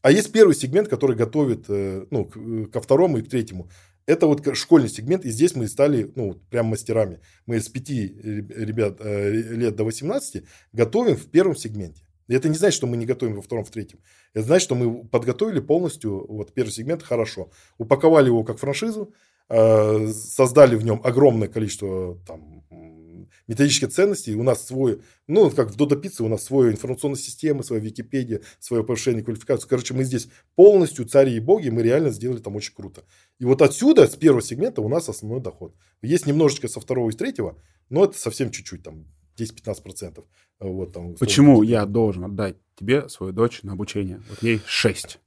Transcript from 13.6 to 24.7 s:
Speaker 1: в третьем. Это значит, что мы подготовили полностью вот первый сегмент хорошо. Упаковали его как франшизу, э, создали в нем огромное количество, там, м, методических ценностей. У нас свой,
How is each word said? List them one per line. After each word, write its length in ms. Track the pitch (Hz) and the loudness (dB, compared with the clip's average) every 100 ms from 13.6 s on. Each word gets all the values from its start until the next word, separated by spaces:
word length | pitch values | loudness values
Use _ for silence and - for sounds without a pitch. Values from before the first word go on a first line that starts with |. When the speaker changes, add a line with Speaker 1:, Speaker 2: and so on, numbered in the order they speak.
Speaker 1:
в 60 | 101 | -8
третьем. 280 | 113 101 _ _ _ _ | -12 -14 _ _ _ _
Это 120 | 107 | -8
значит, 180 | 110 180 | 2 2
что 120 | 185 | 2
мы 280 | 123 120 120 | -2 -2 -4
подготовили 540 | 117 120 113 123 220 165 | -4 -2 -2 -2 -2 -2
полностью 680 | 147 160 175 - 110 98 - | 0 0 0 -6 -8 -8 -10
вот 240 | 107 98 | -12 -10
первый 160 | - 110 | -6 -6
сегмент 340 | 110 123 165 | -6 -6 -8
хорошо. 460 | - 120 110 - 82 _ _ _ | -4 -4 -4 -8 -14 _ _ _
Упаковали 500 | 110 139 160 160 131 | 0 4 6 6 6
его 160 | 113 | 4
как 140 | 110 110 | 0 -6
франшизу, 540 | 131 139 226 214 202 _ _ _ _ | -6 -4 -4 -6 -12 _ _ _ _
э, 580 | 117 110 110 107 107 110 | 4 6 6 4 0 -2
создали 640 | 107 - - 127 135 135 | -6 -6 2 4 8 8
в 100 | 113 | 8
нем 160 | 113 110 | 0 0
огромное 460 | 127 127 139 113 98 | 0 4 4 4 -2
количество, 680 | 113 107 - 101 95 90 90 | -4 -6 -6 -8 -6 -8 -12
там, 380 | 90 82 78 80 _ | -18 -20 -20 -20 _
м, 560 | 85 80 82 82 87 - _ - | -20 -20 -20 -20 -20 -20 _ -10
методических 420 | 117 143 - 127 | 0 0 2 -2
ценностей. 440 | - 202 190 - | 0 0 0 -6
У 80 | 107 | -2
нас 220 | 127 120 | 0 0
свой, 360 | - | -4